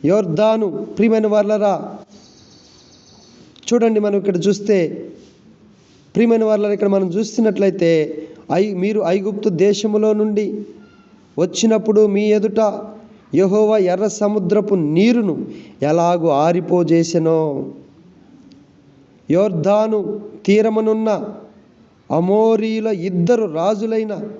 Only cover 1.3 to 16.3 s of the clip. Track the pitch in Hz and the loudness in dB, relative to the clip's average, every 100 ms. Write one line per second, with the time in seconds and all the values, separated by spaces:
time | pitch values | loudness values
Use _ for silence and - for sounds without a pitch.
1.3 | 208 202 214 208 170 - - - - - | 0 0 0 0 -2 -8 -16 -20 -20 -20
2.3 | - - - - _ _ - _ - - | -20 -20 -20 -20 _ _ -20 _ -20 -20
3.3 | - - - - 233 226 214 208 202 196 | -20 -20 -18 -2 2 2 2 0 0 -2
4.3 | 180 190 202 202 196 156 - - - - | 0 0 0 0 0 0 -4 -14 -18 -20
5.3 | - - _ - _ _ _ _ - 233 | -20 -20 _ -20 _ _ _ _ 0 2
6.3 | 226 214 214 208 202 202 196 190 180 220 | 2 2 0 0 0 2 2 0 -2 -4
7.3 | - 220 196 196 190 170 165 151 - - | 0 0 2 0 2 2 2 0 -6 -14
8.3 | - - 160 214 180 196 214 165 190 196 | -18 -4 0 0 -2 -2 0 0 -2 -2
9.3 | 202 - 170 196 196 220 214 214 214 214 | -4 -2 2 2 2 0 0 2 2 0
10.3 | 208 202 208 - - - - _ - _ | -2 -4 -6 -12 -20 -20 -20 _ -20 _
11.3 | - 175 - 220 220 220 208 214 202 208 | -4 -2 0 2 2 2 4 4 2 2
12.3 | 214 208 208 214 - - - - - _ | 2 0 0 0 -2 -14 -18 -20 -20 _
13.3 | 147 190 208 214 220 180 185 208 196 208 | 0 2 2 2 2 2 0 -2 -2 -2
14.3 | 208 185 208 208 190 147 156 220 240 202 | 0 0 0 0 0 2 2 4 2 0
15.3 | 135 - - - - 143 165 170 175 165 | -4 -8 -14 -20 -6 0 2 2 2 2